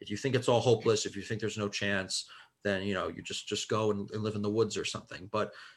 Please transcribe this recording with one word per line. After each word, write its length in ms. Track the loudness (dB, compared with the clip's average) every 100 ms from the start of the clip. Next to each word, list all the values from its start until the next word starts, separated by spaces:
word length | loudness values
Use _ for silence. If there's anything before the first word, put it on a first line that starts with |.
if 100 | -8
you 60 | -2
think 180 | 2
it's 140 | 2 4
all 120 | 4
hopeless, 460 | 6 6 6 2 0
if 100 | -6
you 60 |
think 180 | -6 -4
there's 180 | -4 -2
no 100 | -2
chance, 580 | 0 0 0 -2 -4 -6 -14 -20 _
then, 220 | 0 0
you 100 | 0
know, 140 | -2 -2
you 140 | -6
just, 260 | -8 -8 -4
just 200 | -4 0
go 220 | 0 2
and, 180 | 0 -4
and 100 | -4
live 140 | -4 -2
in 60 |
the 80 | 0
woods 260 | 2 2 0
or 80 |
something. 440 | -4 -6 -10 -14 -4
But 200 | -2 -2 -6 -20